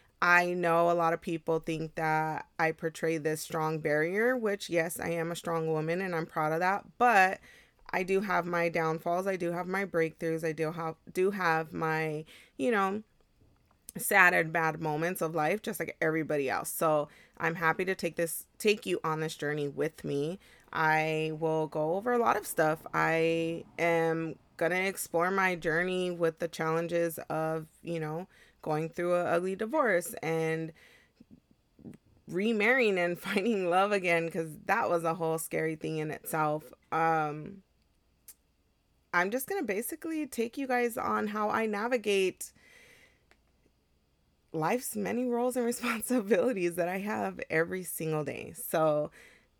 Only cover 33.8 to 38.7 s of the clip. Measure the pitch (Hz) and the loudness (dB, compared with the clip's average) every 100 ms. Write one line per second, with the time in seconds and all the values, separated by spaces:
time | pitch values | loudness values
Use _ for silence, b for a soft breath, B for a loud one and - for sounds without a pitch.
33.8 | 202 208 180 170 165 170 160 151 - 214 | 4 2 2 2 2 -4 -6 -6 -2 0
34.8 | 226 170 165 175 160 160 - 160 160 156 | 2 0 0 0 -2 -2 -2 -2 -2 -4
35.8 | 160 156 156 - - 160 151 151 - - | -6 -4 -6 -8 -6 -2 0 -2 -8 -20
36.8 | - 156 165 160 151 151 151 196 _ _ | -6 0 2 2 0 -6 -12 -16 _ _
37.8 | _ _ _ _ - - _ _ _ | _ _ _ _ -20 -20 _ _ _